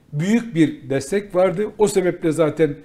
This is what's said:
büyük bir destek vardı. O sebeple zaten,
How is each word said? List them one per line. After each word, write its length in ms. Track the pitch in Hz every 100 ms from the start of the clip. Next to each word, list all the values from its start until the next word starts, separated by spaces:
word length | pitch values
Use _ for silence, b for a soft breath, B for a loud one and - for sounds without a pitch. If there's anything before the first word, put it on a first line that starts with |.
| _
büyük 420 | 147 180 233 233 165
bir 340 | 151 151 127
destek 460 | 135 135 196 202 180
vardı. 360 | 185 175 214 -
O 100 | 208
sebeple 440 | 196 180 - 165
zaten, 440 | 147 156 147 156 143